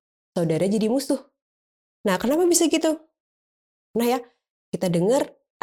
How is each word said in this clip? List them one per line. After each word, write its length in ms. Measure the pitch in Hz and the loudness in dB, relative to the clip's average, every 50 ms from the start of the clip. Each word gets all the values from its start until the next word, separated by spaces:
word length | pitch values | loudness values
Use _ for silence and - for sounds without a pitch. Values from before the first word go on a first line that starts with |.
| _ _ _ _ _ _ - | _ _ _ _ _ _ -4
saudara 320 | 185 170 156 160 156 175 196 | -2 -2 0 0 0 0 0
jadi 240 | 214 220 214 220 | 0 0 0 0
musuh. 320 | 240 277 277 - 285 - - _ _ _ _ _ _ _ _ _ _ _ _ _ _ _ - | 0 -2 -2 -2 -4 -4 -6 _ _ _ _ _ _ _ _ _ _ _ _ _ _ _ -2
Nah, 160 | 208 185 185 | -2 -2 0
kenapa 240 | - 226 294 320 370 | 0 0 0 2 2
bisa 240 | 349 339 - 339 311 | 2 2 2 2 0
gitu? 320 | - 320 330 320 311 311 - _ _ _ _ _ _ _ _ _ _ _ _ _ _ _ _ _ - | 0 0 0 -2 -2 -4 -8 _ _ _ _ _ _ _ _ _ _ _ _ _ _ _ _ _ -4
Nah 160 | 214 233 240 | -2 0 0
ya, 80 | 247 247 240 - _ _ _ _ _ _ _ _ - | 0 -2 -4 -8 _ _ _ _ _ _ _ _ -8
kita 160 | 175 190 180 | -4 -2 0
dengar 400 | 170 165 175 202 254 285 311 - - _ _ _ _ - | 0 0 2 2 2 0 0 -2 -8 _ _ _ _ -6